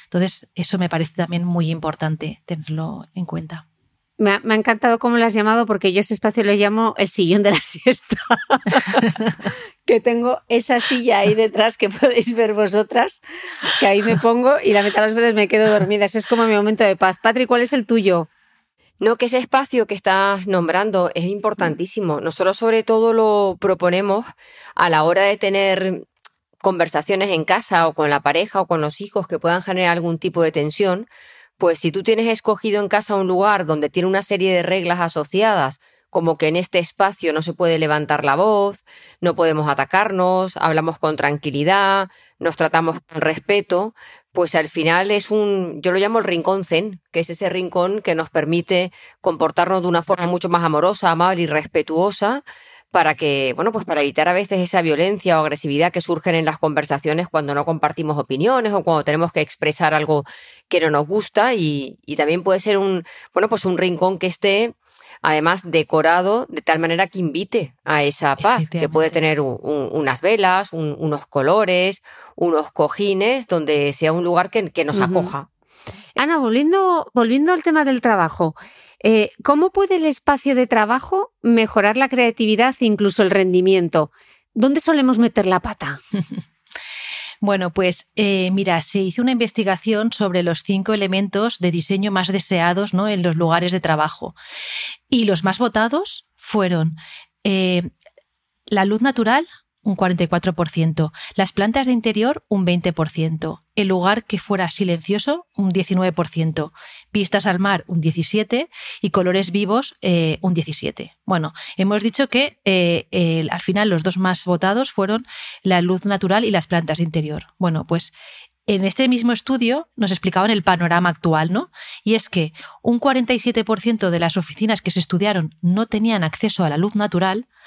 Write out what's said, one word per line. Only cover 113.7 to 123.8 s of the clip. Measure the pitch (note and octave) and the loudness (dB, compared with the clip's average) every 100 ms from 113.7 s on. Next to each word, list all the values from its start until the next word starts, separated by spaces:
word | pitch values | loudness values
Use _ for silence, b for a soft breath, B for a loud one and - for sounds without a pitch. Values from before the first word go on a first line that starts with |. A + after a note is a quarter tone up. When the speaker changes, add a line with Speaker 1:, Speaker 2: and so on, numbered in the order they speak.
| F#3+ G#3+ | 0 2
Speaker 1:
los | E3+ | 0
dos | F3 F3+ | -2 -2
más | F#3 F3 | -2 -2
votados | F3+ F3 F#3+ G#3+ C#4 | -2 -2 0 0 -2
fueron | - F#3+ A3 B3+ B B B | -4 -2 -4 -6 B B B
la | F#3+ F3+ | 0 2
luz | F3+ F#3 | 2 0
natural | G3+ G3 F#3 G3+ | -2 -2 0 0
y | A#3 | 0
las | F#3+ - | -2 0
plantas | F3 D#3+ D#3 | -2 -2 -2
de | |
interior. | E3 D#3+ D3+ D3+ - - | -2 -4 -4 -8 -12 -4
Bueno, | F3+ D#3+ D#3 | -2 -2 -2
pues | E3+ - B B B B _ - | -4 -4 B B B B _ -4
en | G3 | -2
este | G3 - C4 | -2 0 0
mismo | B3 A#3 | 2 0
estudio | A#3 - C4 A#3 C#4 E4+ - | -2 -2 0 0 -2 -6 -4
nos | G3 | -2
explicaban | F#3+ F#3 F3+ G#3 | -2 -2 0 2
el | G#3+ | 2
panorama | F#3 F3 E3+ E3+ F3 | 2 0 2 2 0
actual, | D#3+ E3+ D#3 E3 | 0 0 0 0
¿no? | G3 F4+ B B B | -2 -6 B B B
Y | G#3+ A3 | -2 -2
es | - | -2
que | F3+ D#3 B B B | -4 -4 B B B
un | - A#3+ | -2 0
cuarenta | C#4 C4 A#3+ | 2 0 0
y | B3 | -2
siete | A#3+ A3+ | 0 -2
por | G#3+ G#3+ | -2 -2